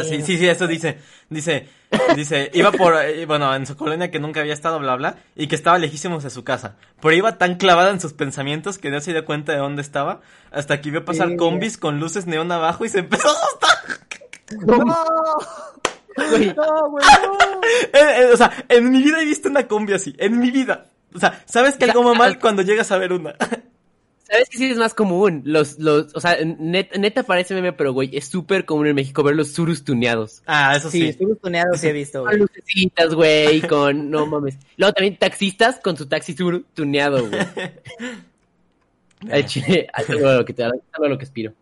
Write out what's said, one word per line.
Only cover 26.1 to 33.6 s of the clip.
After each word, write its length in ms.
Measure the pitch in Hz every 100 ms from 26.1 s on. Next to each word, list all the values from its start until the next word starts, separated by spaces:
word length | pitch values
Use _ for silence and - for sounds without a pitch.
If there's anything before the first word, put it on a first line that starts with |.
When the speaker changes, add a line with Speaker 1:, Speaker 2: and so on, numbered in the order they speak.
| 160
Speaker 3:
o 40 |
sea, 160 | 175 170
net-, 580 | 160 170 160 180 196 185
neta 260 | 202 233
parece 300 | 247 180 180
meme, 200 | 190 180
pero, 180 | 175 139
güey, 220 | 127 131 139
es 120 | -
súper 360 | 185 160 190 180
común 220 | 151 151
en 80 | 143
México 260 | 135 147
ver 140 | 143 156
los 140 | 147
surus 320 | - 165 156
tuneados. 580 | - 123 120 117 107 - -
Speaker 1:
Ah, 280 | 151 139 143
eso 120 | 156
sí. 220 | 170 160
Speaker 2:
Sí, 80 | -
surus 200 | 190 214
tuneados 380 | 185 170 175 170
sí 80 | 160
he 60 |
visto, 260 | 147 143 139
Speaker 3:
Con 60 | 127
Speaker 2:
güey. 100 | 208
Speaker 3:
lucecitas, 760 | 202 - - 190 185 - 165
güey, 480 | 160 160 151 151 156